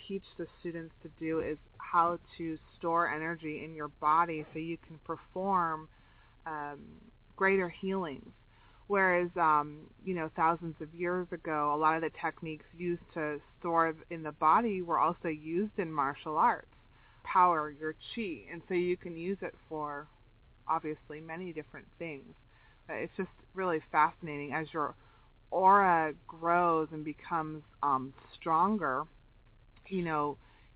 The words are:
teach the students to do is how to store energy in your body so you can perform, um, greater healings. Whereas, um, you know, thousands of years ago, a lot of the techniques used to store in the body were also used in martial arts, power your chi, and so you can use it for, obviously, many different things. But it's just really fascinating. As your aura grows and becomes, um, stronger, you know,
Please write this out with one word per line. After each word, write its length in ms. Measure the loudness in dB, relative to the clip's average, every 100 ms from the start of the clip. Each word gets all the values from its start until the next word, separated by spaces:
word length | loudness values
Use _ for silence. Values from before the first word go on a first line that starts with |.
| -8
teach 180 | -8 -8 -12
the 100 | -12 -10
students 320 | -10 -8 -10 -14
to 60 | -18 -8
do 220 | -2 -2
is 160 | -2 -6 -12 -16
how 400 | 0 4 4 0 -8 -10
to 220 | -8 -8 -14 -8
store 320 | -2 0 0
energy 560 | -2 -4 -6 -8 -8
in 100 | -10
your 140 | -10 -10 -2
body 440 | 2 4 2 -2 -8
so 60 | -8
you 180 | -8 -8 -12
can 120 | -16
perform, 840 | -10 -10 -8 -6 0 2 0 -2 -8 -20 -20 -20 -20 -16 -10
um, 340 | -6 -6 -8 -14 -20 -20 -20 -12 0
greater 320 | 2 4 0
healings. 600 | -4 -4 -2 -4 -8 -14 -20 _ _ -20 -14 -2
Whereas, 420 | 2 4 4 2 2
um, 420 | 4 4 2 -8 -18 -12
you 100 | -6
know, 160 | -4 -4 0
thousands 380 | 2 2 -4 -8
of 140 | -12
years 320 | -4 -2 -2 -4
ago, 400 | -8 -4 -2 0
a 40 | 2
lot 180 | 2 2
of 60 |
the 80 | -2 -4
techniques 460 | -6 -6 -10 -12 -14 -8
used 260 | -4 -4 -6
to 260 | -6 -6 -6 -12 -10
store 360 | 0 2 2 0 -10
in 120 | -10
the 100 | -8
body 500 | 0 4 6 4 -2
were 160 | 0 2
also 300 | 2 0 -6
used 500 | -6 -4 -2 -2 -2
in 140 | -4
martial 440 | 0 -2 -2 -4 2
arts, 320 | 2 2 -8 -20 -20 -20 -20 -18
power 460 | 0 6 6 6 -2
your 240 | -6 -8 -8 -10
chi, 280 | -6 -6 -8 -12
and 100 | -14 -4
so 60 |
you 220 | 0 0 -2
can 200 | -6 -8
use 220 | -6 -6
it 120 | -8 -12 -12
for, 380 | -8 -8 -8 -12 _ -20 _ -20 -12 -2
obviously, 520 | -2 -2 -8 -10 -14
many 320 | -10 -10 -8
different 340 | -10 -12 -16 -18 -12
things. 360 | -10 -10 -16 -20 -20 -20 -20 -20 -10
But 100 | -8
it's 160 | -8 -8
just 140 | -8 -10 -16
really 260 | -6 -2 -2 0
fascinating. 640 | 2 2 2 -10 -8 -6
As 140 | -6 -4
your 220 | -4 -4 -6 -20 -20 _ _ -4
aura 640 | 4 8 8 8 4 2 -4 -14
grows 600 | -4 2 4 6 4 0
and 120 | -6
becomes, 580 | -8 -10 -4 -4 -4 -8 -14 -4
um, 320 | 0 0 -2 -14 -20
stronger, 680 | -8 0 2 2 2 0 -2 -4 -12 -20 -20 -20 -20 -20 -20 -6
you 140 | -4
know, 340 | -2 0 -2 -4 -14 -20 -20